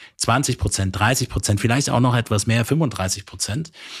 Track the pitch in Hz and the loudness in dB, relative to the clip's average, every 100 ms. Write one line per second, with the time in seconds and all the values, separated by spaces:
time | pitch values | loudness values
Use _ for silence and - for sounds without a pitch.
0 | - - - 123 135 120 95 - 95 95 | -18 -6 0 2 2 0 -2 0 -2 2
1 | 107 131 127 - - 101 113 127 - 123 | 2 2 -2 -2 0 0 2 2 2 2
2 | 127 120 - 107 117 117 113 151 139 - | 4 2 0 -2 2 0 2 2 0 -2
3 | 92 101 - 98 - 120 160 - - - | -4 -4 -8 -8 -6 -6 -8 -14 -18 -16